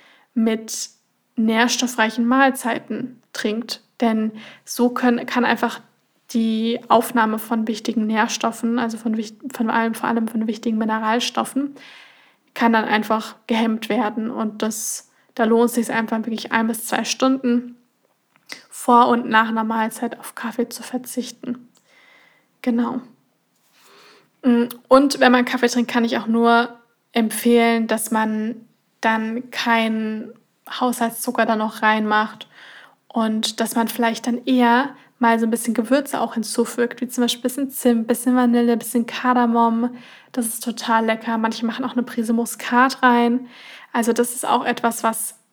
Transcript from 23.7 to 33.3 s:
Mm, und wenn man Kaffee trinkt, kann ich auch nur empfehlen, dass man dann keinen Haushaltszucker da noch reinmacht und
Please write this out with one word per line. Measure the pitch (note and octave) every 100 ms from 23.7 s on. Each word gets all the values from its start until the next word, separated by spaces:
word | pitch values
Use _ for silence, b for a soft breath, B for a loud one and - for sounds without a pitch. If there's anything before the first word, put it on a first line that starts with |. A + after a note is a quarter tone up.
| b b b b b b _
Mm, | B3+ A#3 A#3+ - _
und | C4 C#4+ C4+
wenn | B3+
man | B3 B3
Kaffee | B3+ A#3+
trinkt, | A#3+ A#3
kann | A#3+
ich | A#3 A#3+
auch | A3
nur | A#3 A#3 A#3 A#3+ - _ _ _
empfehlen, | A#3+ G#3+ - A#3+ A#3+ A#3 A#3 A3+
dass | A3 -
man | A3 A3 G#3+ A3 - - _ _ _
dann | A3+ A3 A3 A#3 B3+
keinen | - A#3+ A3+ A3 A3 A3 G#3+ A3 - _ _ -
Haushaltszucker | - B3 A#3+ A#3 - B3 A#3+ A3+
da | G#3+
noch | A3 -
reinmacht | G#3+ A3 G#3+ G#3+ G#3+ - - B B B B B -
und | A#3 A3